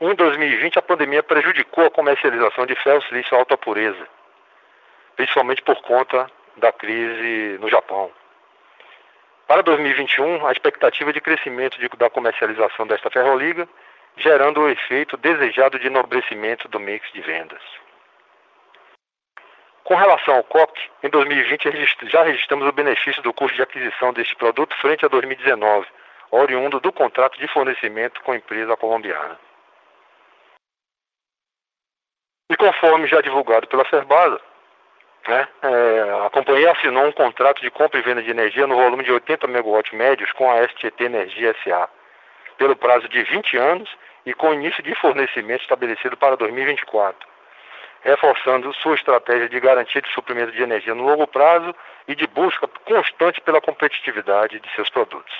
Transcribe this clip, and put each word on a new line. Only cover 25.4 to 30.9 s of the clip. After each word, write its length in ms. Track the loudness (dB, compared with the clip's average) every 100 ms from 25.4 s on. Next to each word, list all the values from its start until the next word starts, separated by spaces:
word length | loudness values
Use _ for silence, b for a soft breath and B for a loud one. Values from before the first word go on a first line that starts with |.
| 0 2 2 2 0 B B B B
oriundo 480 | 2 2 0 -2 -2
do 140 | -4
contrato 460 | 0 -2 2 0 0
de 100 | -4
fornecimento 720 | -2 -2 -2 -6 -4 -6 -6
com 100 | -8
a 40 | -8
empresa 400 | -6 -8 -4 -2
colombiana. 600 | -2 -4 -4 -8 -10 -14 _ _ _ _ _ _ _ _ _ _ _ _ _ _ _